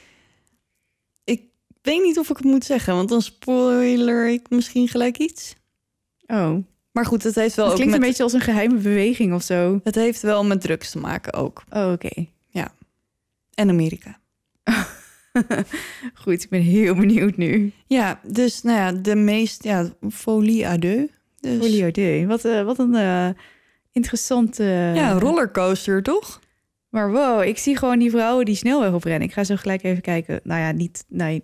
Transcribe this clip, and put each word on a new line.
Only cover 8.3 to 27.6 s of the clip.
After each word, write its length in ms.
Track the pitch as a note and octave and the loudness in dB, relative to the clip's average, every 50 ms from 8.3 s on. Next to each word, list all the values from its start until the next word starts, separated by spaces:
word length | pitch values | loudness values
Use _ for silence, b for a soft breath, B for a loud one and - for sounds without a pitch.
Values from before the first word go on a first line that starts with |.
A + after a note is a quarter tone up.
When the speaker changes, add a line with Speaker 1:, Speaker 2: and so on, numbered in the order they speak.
| A#3 | 0
Speaker 2:
een 80 | B3+ A#3+ A#3+ A3 | 0 0 2 0
geheime 220 | G#3 G3+ A#3 B3+ A3 | 2 2 2 2 2
beweging 540 | G3 G3+ G#3 G3+ G3 A3+ B3 - A3+ F#3 F3 | 2 2 2 2 2 0 0 0 0 0 0
of 100 | F3 - | -2 -2
zo. 360 | - F3+ F3 F3 F3+ G3 G3+ - | -2 0 0 2 2 0 0 -2
Speaker 1:
Het 120 | A3 G3+ | -2 0
heeft 260 | A3 A3+ A#3 A#3 - | 0 0 0 -2 -2
wel 240 | - G#3 G#3 G#3 G3+ | -2 0 0 2 2
met 160 | G3+ G3 F#3+ | 2 0 0
drugs 300 | - E3 D#3+ D#3+ - - | -2 -2 -4 -4 -6 -10
te 80 | - D#3+ | -10 -8
maken 340 | - - - - - - - | -8 -6 -8 -8 -8 -8 -6
ook. 300 | - - - - - - - | -6 -6 -6 -8 -12 -16 -8
Speaker 2:
Oh, 220 | - G#3+ G3 F#3 | -4 -2 -2 -2
oké. 340 | F3 E3+ - - - - E3+ - _ _ _ | -2 -4 -6 -8 -8 -8 -10 -10 _ _ _
Speaker 1:
Ja. 240 | _ - F#3 - - _ _ - _ _ _ _ _ _ _ _ _ _ _ _ _ _ | _ -8 -8 -8 -8 _ _ -20 _ _ _ _ _ _ _ _ _ _ _ _ _ _
En 160 | - G#3+ G3 | 0 2 2
Amerika. 500 | F3+ E3+ D#3+ D#3+ - - - - - _ _ _ _ _ _ _ _ _ - | 4 2 2 0 -4 -8 -14 -18 -20 _ _ _ _ _ _ _ _ _ -2
Speaker 2:
<laughs> 340 | - A3+ G#3+ F3+ - - - - - - _ _ _ - B3 A3 - A#3 - G3+ B B D#4+ B B B B C4+ A#3+ B | -2 -2 -2 -2 -6 -10 -20 -20 -20 -20 _ _ _ -2 -2 0 0 -2 -4 -4 B B -12 B B B B -14 -16 B
Goed, 300 | - - G3+ F3 F3+ - | -8 -2 -2 -2 -2 -2
ik 60 | - | -2
ben 120 | F#3+ F3+ | 0 2
heel 340 | E3+ E3+ F3+ G#3+ G#3+ F3+ F#3 | 2 4 4 4 4 4 4
benieuwd 420 | F3 G3 G3 A3+ - F#3+ G#3 - | 4 4 4 4 4 4 2 0
nu. 340 | - E3+ D#3 F3 G#3+ G3+ G3+ - _ _ | 0 0 0 2 0 0 -2 -4 _ _
Speaker 1:
Ja, 320 | - C4 B3+ G#3+ F#3+ - - - | -2 0 0 0 0 -4 -6 -10
dus 380 | - G#3 A#3 B3 A#3+ - - | -6 -2 0 0 0 0 -2
nou 160 | - A#3 A#3 | -2 0 2
ja, 140 | G#3+ F#3+ F#3 F3+ F#3 | 2 2 0 -2 -2
de 140 | F#3 G#3 G#3 | 0 0 2
meest, 480 | G#3+ G#3 G#3 G#3 A3 A3+ G#3+ - - - | 4 4 4 2 2 0 -2 -4 -6 -4
ja, 260 | A3 G3+ F3+ E3+ - - - - G#3 | -2 0 0 -2 -2 -6 -8 -10 -10
folie 560 | - - - A3+ A3 G#3+ G#3+ G#3+ A3+ A3 - | -10 -6 -4 -2 0 2 2 2 2 2 0
à 100 | - F3 | 0 0
deux. 340 | E3+ E3 F3 G#3 B3 C#4+ D4+ _ _ _ _ _ _ | 0 0 0 0 0 -2 -4 _ _ _ _ _ _
Dus 180 | - C4 A#3+ | -6 -4 -2
Speaker 2:
Folie 260 | A#3 A3+ A3+ G#3+ G#3 F3+ | 0 2 2 2 2 2
à 60 | E3+ | 0
deux. 340 | E3 G3 G3+ F3 D3+ D3+ E3+ | 0 0 0 0 2 0 0
Wat, 180 | G3 A3+ A3+ - | 0 0 -2 0
eh, 180 | A#3 A#3 G#3+ G3+ | 0 0 0 0
wat 160 | G#3 B3+ B3+ | -2 0 0
een, 160 | B3+ A#3+ A#3+ | 0 2 2
eh, 340 | A3+ G3+ F#3 F3+ F3+ F3+ F3+ F#3+ b b b b b b b b b b b | 2 2 2 2 0 0 -2 -2 b b b b b b b b b b b
interessante 720 | - B3 A#3 - - A3+ - - C4 A#3+ A3+ A3 - - G#3 G3 F#3 F3 F3 E3+ E3+ | -4 -4 -2 -2 -4 -6 -4 -2 0 2 0 0 0 -2 0 0 0 0 0 0 0
Speaker 1:
Ja, 160 | E3 D4+ A#3 | 2 2 2
een 80 | G3 F#3 | 2 2
rollercoaster, 840 | G#3 C#4 E4 E4+ B3+ G3 - F#3+ F#3 F#3 F#3+ F#3+ - G3+ G3 G3 G3 | 2 2 2 2 0 0 0 0 0 0 0 -2 -2 -2 -2 0 0
toch? 360 | C4 D#4+ G#4 - - - - _ _ _ _ _ _ _ _ _ _ | 0 -2 -2 -2 -6 -14 -20 _ _ _ _ _ _ _ _ _ _
Speaker 2:
Maar 220 | - A3 G#3 G3+ | -4 -2 -2 0
wow, 320 | G#3 C4+ D4 C4 A#3 G#3+ F#3+ | 2 2 2 2 2 2 2
ik 140 | G#3+ A3 | 0 -2
zie 200 | - | -2